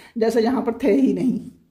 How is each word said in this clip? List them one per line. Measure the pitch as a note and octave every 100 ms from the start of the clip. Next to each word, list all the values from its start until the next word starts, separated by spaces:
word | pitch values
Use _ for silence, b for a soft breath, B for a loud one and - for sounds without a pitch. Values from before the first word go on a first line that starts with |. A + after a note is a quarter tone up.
| B A#3
जैसे | A3+ A#3+
यहाँ | A3+ C4
पर | A#3 A3+
थे | C4
ही | C4+ A#3
नहीं। | F#3 - - - - _